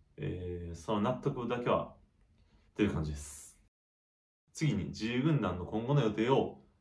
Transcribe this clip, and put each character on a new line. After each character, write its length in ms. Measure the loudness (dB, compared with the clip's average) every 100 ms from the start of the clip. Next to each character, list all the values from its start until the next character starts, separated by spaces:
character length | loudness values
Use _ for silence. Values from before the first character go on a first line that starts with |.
| _ -8
え 540 | -6 -4 -6 -6 -8
ー、 40 | -10
そ 180 | -2
の 60 | 0
納 140 | 2
得 340 | 0 -2 -2 -2
だ 100 | -2
け 100 | 2
は、 260 | 2 0 -10 _ _ _ _ _ _ _ 2
と 60 |
い 40 | 2
う 60 |
感 100 | 2
じ 80 | -2
で 80 | -4
す。 400 | -8 -14 -16 -20 _ _ _ _ _ _ _ _ _
次 220 | -2 0
に、 120 | 0 -2
自 200 | -4 -2
由 160 | 2
軍 180 | 2 2
団 180 | 2 -2
の 60 |
今 220 | -4 -4 2
後 80 |
の 80 | 4
予 80 | 4
定 180 | 2 4
を 280 | 4 2 -4 -20 _